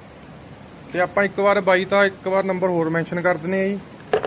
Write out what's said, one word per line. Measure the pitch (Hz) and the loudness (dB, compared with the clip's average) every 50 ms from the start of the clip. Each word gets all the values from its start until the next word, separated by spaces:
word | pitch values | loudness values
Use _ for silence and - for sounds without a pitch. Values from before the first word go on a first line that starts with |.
| - - - - - - - - - - - - - - - - - - - | -20 -20 -20 -20 -20 -20 -20 -20 -20 -20 -20 -20 -20 -20 -20 -20 -16 -8 -4
ਤੇ | 175 | -2
ਆਪਾਂ | 180 180 - 202 202 | -2 0 2 2 0
ਇੱਕ | 196 - 202 | 0 2 2
ਵਾਰ | 196 202 196 202 | 4 4 4 4
ਬਾਈ | 180 190 185 185 190 | 4 4 4 4 2
ਦਾ | 190 196 202 202 | 2 2 4 4
ਇੱਕ | 190 196 - - 185 | 2 0 -2 -4 -2
ਵਾਰ | 185 196 190 | 0 0 0
ਨੰਬਰ | 190 185 180 185 185 | 0 -2 0 0 0
ਹੋਰ | 175 170 165 160 | 2 2 0 0
ਮੈਂਸ਼ਨ | 165 165 160 - 175 175 | 0 -2 -2 -2 -4 -2
ਕਰ | 165 180 175 156 | 0 0 0 0
ਦਿੰਦੇ | 156 175 190 190 | -2 -4 -2 0
ਆ | 190 196 | 0 -2
ਜੀ, | 202 190 - - - - - - - - - | -2 -4 -8 -14 -20 -20 -10 -4 -4 -2 -2